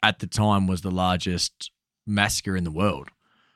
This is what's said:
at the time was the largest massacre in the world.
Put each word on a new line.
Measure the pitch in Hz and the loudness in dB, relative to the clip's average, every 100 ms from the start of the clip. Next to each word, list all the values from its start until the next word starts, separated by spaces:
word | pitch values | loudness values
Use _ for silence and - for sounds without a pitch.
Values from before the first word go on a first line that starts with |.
at | 107 - | 0 0
the | 92 | -4
time | - 107 101 92 | 0 2 4 2
was | 90 | 0
the | 95 | -2
largest | 92 92 90 92 87 - - - - _ _ - | 0 2 0 -2 -2 -4 -8 -16 -18 _ _ -4
massacre | 104 104 - 101 92 | 0 2 0 -2 -2
in | |
the | 82 | -2
world. | 80 101 69 - _ _ _ _ | 0 0 0 -8 _ _ _ _